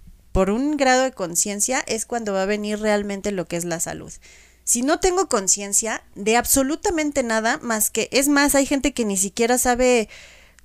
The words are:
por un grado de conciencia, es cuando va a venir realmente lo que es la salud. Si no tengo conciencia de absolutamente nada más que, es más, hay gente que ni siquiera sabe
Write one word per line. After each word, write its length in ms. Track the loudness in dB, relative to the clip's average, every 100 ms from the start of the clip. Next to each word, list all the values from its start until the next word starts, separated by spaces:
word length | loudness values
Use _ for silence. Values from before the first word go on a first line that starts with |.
| -20 -20 -4
por 160 | 0 2
un 260 | 2 0 2
grado 260 | 4 4
de 80 | 2
conciencia, 680 | -2 -4 -2 -2 -2 -2 -2 -4
es 180 | -6 -4
cuando 280 | -6 -2
va 100 | -2
a 20 | 0
venir 320 | -2 -4 -4
realmente 520 | 0 0 -2 -6 -4
lo 140 | -4 -4
que 100 | -4
es 80 | -4
la 140 | -6
salud. 320 | -6 -10 -14 -18 -20 -20 -20 _ -2
Si 160 | 0
no 180 | 2 2
tengo 280 | 2 2 0
conciencia 760 | 0 0 -2 -2 -2 -2 -6 -10 -6
de 200 | 0 2
absolutamente 840 | 4 2 2 0 -2 0 0 0
nada 340 | 0 0 0 -2
más 280 | -2 -2 -2
que, 200 | -2 -2
es 160 | 0 2
más, 260 | 4 4 4
hay 100 | 2
gente 280 | 2 0
que 120 | 0 -2
ni 120 | -2
siquiera 400 | -2 0 2 2
sabe 520 | 2 2 4 2 0 -8 -20 -20 -20 _